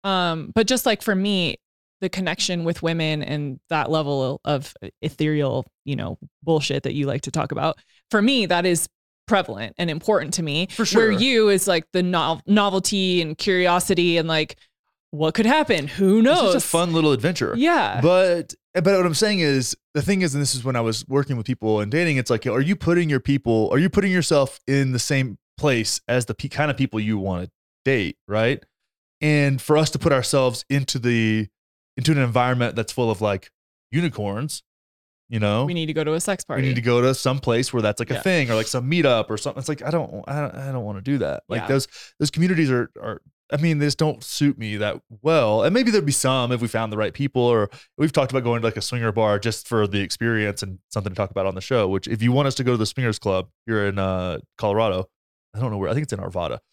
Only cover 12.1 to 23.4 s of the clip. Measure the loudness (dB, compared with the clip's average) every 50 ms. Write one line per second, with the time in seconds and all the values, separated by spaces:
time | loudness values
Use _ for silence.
12.1 | 0 0 0 0 -2 -4 0 2 4 4 4 2 0 0 -2 0 0 0 0 2
13.1 | 2 0 0 -2 -6 -4 -2 0 2 2 4 4 2 2 2 2 2 2 2 2
14.1 | 2 2 0 0 0 -2 -2 -4 -6 _ _ _ _ _ _ _ _ _ _ _
15.1 | -4 -2 -2 0 2 2 4 4 4 4 4 2 0 0 0 -6 -2 0 4 4
16.1 | 6 6 6 6 4 4 4 4 2 2 0 0 0 0 2 2 2 2 4 4
17.1 | 2 2 0 -2 -2 0 -2 -2 0 0 2 2 2 2 2 0 0 2 2 4
18.1 | 4 4 4 4 2 0 -2 _ -14 _ _ _ _ 0 2 4 4 4 2 2
19.1 | 2 2 2 2 2 2 2 2 2 2 0 -2 -6 _ _ _ _ -2 0 2
20.1 | 2 2 2 0 0 0 0 0 -2 -2 -2 -2 -2 0 0 0 -2 -4 -4 0
21.1 | 0 0 0 0 -2 -4 -2 -4 -4 -2 0 0 2 2 0 0 0 0 2 2
22.1 | 0 0 0 0 0 0 0 0 0 0 2 0 0 0 2 2 2 2 2 2
23.1 | 0 -2 2 2 0 0